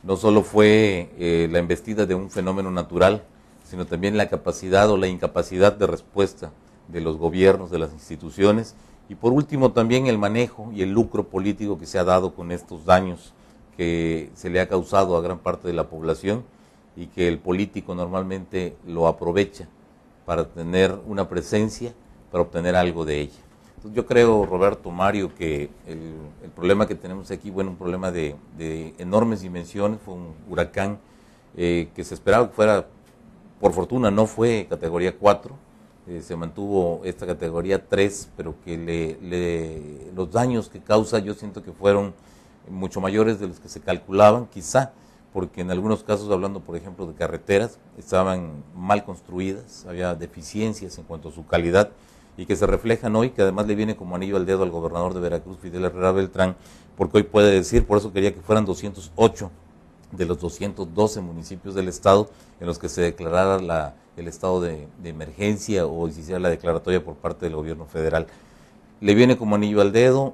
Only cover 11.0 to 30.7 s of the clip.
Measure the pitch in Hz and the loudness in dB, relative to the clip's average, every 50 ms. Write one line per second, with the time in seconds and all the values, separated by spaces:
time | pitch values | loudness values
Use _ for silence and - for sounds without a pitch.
11 | 110 107 - 104 98 - - 95 95 104 101 101 107 101 98 80 82 78 - 95 | 0 2 -2 -6 -6 -4 -4 -4 -2 -2 -4 -4 -4 -6 -6 -8 -8 -6 -2 0
12 | 87 90 90 92 92 92 - - 87 85 87 85 - - 90 80 78 90 90 92 | 2 4 4 4 2 0 -6 -8 -10 -8 -8 -10 -10 -14 -18 -10 4 4 4 4
13 | 95 90 87 - - - _ _ - _ - - - _ _ - 90 85 85 82 | 4 -2 -8 -10 -16 -20 _ _ -20 _ -20 -20 -20 _ _ -4 -2 -2 0 -2
14 | 82 82 82 82 76 - - - - 90 87 92 92 - 98 92 82 - - 98 | -2 -2 -2 -4 -6 -10 -16 -12 -10 -2 0 0 0 2 0 -2 -2 2 2 2
15 | 98 92 90 82 85 87 92 82 - 92 85 - - 90 87 82 78 - 80 78 | 2 4 2 0 0 -2 -6 -4 -4 -6 -6 -4 -6 -4 -4 -4 -4 -6 -8 -8
16 | 80 80 80 - - 95 107 123 120 - _ _ _ _ _ _ _ _ _ 92 | -4 -4 -4 -2 -2 -4 -4 -4 -6 -14 _ _ _ _ _ _ _ _ _ -16
17 | 87 - _ - 90 87 85 76 - 90 90 95 101 98 - 101 - - 90 87 | -16 -12 _ 0 0 0 0 -2 -2 -2 -2 -2 -2 -4 -6 -12 -10 -10 -8 -8
18 | 87 87 92 92 92 92 95 95 90 - - 92 90 85 - - - 80 85 82 | -6 -4 -4 -6 -4 -4 -8 -10 -10 -6 -6 -6 -6 -6 -10 -12 -14 -8 -2 2
19 | 82 82 80 - 87 85 85 98 101 98 - - 85 - _ _ _ _ _ _ | 2 2 2 0 -4 -2 0 0 0 0 -4 -18 -20 -20 _ _ _ _ _ _
20 | _ _ _ _ _ - 85 85 82 - - 87 82 85 90 95 95 92 92 101 | _ _ _ _ _ -4 -4 -2 -4 -6 -8 -10 -8 -2 2 2 2 2 2 -4
21 | - 110 104 98 92 - 87 87 - - 110 107 107 110 - - 120 120 - _ | -8 -8 -4 -4 -4 -4 -4 -6 -4 -2 0 0 0 -2 -4 -10 -12 -12 -12 _
22 | _ _ - _ _ _ - 87 85 - - 85 85 90 87 90 90 87 80 82 | _ _ -20 _ _ _ -2 -2 -2 -2 -2 -2 -2 2 2 2 2 2 0 -4
23 | 80 76 76 73 73 71 - - - _ _ _ _ - _ - - 107 107 123 | -4 -2 -2 -4 -4 -6 -10 -20 -20 _ _ _ _ -20 _ -20 -18 -6 -6 -6
24 | 120 - 127 120 120 117 110 107 98 85 92 90 95 101 - - - 92 87 87 | -4 4 6 6 6 8 6 4 2 0 2 2 2 2 2 0 -10 -12 -4 0
25 | 95 101 101 104 95 80 - - 90 80 76 71 73 71 - - - 87 82 82 | 0 0 2 0 -4 -4 -6 -6 -4 -4 -2 -4 -6 -8 -12 -20 -18 -16 -14 -14
26 | 80 82 80 78 76 76 76 - - 85 - - 87 90 101 104 107 - 101 80 | -14 -14 -16 -16 -18 -18 -20 -20 -20 -20 -12 -4 2 2 4 4 2 0 -2 -10
27 | - 90 92 98 90 - 98 87 - 104 92 95 95 95 92 82 92 87 87 92 | -10 -12 -12 -12 -10 -10 -12 -10 -10 -10 -6 -6 -6 -6 -6 -8 -6 -6 -4 -4
28 | 92 92 87 87 78 73 71 73 - - - 80 82 80 80 80 80 80 - - | -4 -4 -4 -4 -4 -4 -6 -10 -18 -20 -16 -10 -8 -8 -8 -8 -10 -12 -14 -12
29 | 90 90 98 110 117 113 110 95 92 92 87 87 85 - - 101 101 104 110 104 | -8 0 2 2 2 2 -2 -4 -8 -10 -10 -10 -12 -10 -6 -2 -2 -2 -2 -4
30 | - 101 92 90 87 82 80 80 78 98 87 85 85 82 | -12 -16 -14 -14 -14 -16 -18 -18 -14 -8 -4 -4 -4 -4